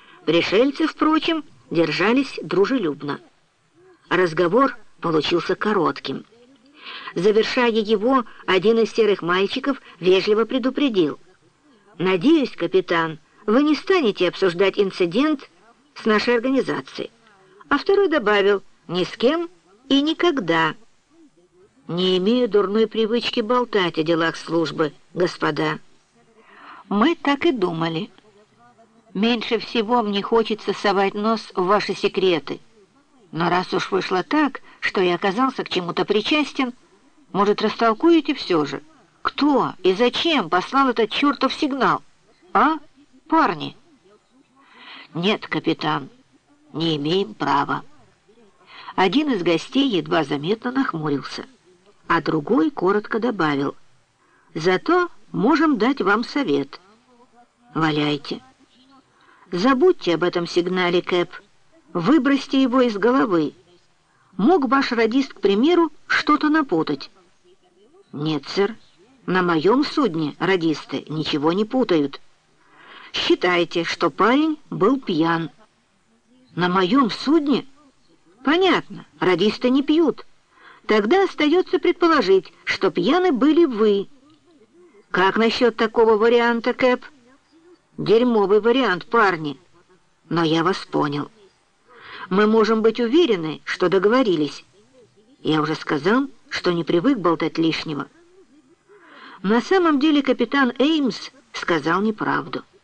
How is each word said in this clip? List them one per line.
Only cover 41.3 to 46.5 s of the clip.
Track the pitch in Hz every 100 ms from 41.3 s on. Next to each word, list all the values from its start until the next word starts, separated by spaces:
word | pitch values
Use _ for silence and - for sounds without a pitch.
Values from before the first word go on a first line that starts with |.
| - 254
сигнал? | - 294 269 190 143 - _ _ _ 359
А, | 196 269 311 - _ _ _ -
парни?» | 320 254 156 139 - _ _ 190 208 _ 254 _ _ _ - - - -
«Нет, | 147 185 214 -
капитан, | 156 165 156 156 151 139 _ _ _ _